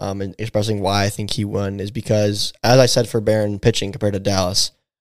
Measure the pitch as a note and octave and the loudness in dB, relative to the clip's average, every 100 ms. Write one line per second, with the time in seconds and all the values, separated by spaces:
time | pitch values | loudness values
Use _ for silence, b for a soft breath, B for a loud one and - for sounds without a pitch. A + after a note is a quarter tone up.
0 | G2+ G2 G2 - G#2+ G#2+ G#2+ G#2 F#2+ G2+ | -8 -6 -8 -8 -4 -2 0 0 0 0
1 | G2+ - G2+ - G#2 G2+ G2+ G2 G2+ A#2+ | 0 -2 -4 -4 -4 -4 -4 -6 -8 -6
2 | - G#2+ G#2 G2+ - - A2 C3 B2 - | 0 2 2 0 -6 -2 4 6 6 4
3 | A2+ A#2 G#2 G#2+ G#2 G2+ A#2+ A2 G2 G2+ | 0 0 2 2 0 0 0 0 -2 -4
4 | G#2 G2+ G2+ F#2+ F#2 F#2+ - - _ _ | -4 -2 -2 0 0 0 -2 -6 _ _